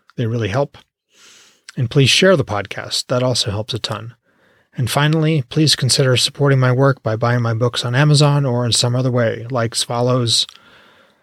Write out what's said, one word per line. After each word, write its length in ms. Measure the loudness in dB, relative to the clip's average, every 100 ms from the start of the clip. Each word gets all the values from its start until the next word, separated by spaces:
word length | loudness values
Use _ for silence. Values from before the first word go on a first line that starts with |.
| _ -6
They 100 | -4
really 220 | -2 -2
help. 280 | -2 -4 -8 _ _ _ _ -20 -20 _ _ -14 -6
And 140 | -2
please 200 | 2 2
share 260 | 4 4 2
the 100 | 0
podcast. 640 | -6 -8 -12 -8 -8 -4
That 160 | -2
also 280 | -2 -2 -4
helps 220 | -6 -8
a 60 | -8
ton. 360 | -8 -10 -12 -20 _ _ _ _ _ -6
And 120 | -2
finally, 540 | 0 2 2 2 0
please 320 | -2 0 2 2
consider 400 | 0 2 2 2
supporting 440 | 0 0 2 2
my 120 | 2
work 320 | 2 2 0
by 120 | -2 -2
buying 260 | 0 0
my 120 | 0
books 300 | 0 -2 -2
on 120 | -2 2
Amazon 500 | 4 4 4 2 0
or 200 | 0 0
in 60 |
some 240 | 0 0 0
other 160 | 0
way, 340 | 0 0 -2 -4
likes, 340 | -4 -2 -4
follows, 640 | -6 -2 0 0 0 -2 -2 -10 _ -20 _ _ _ _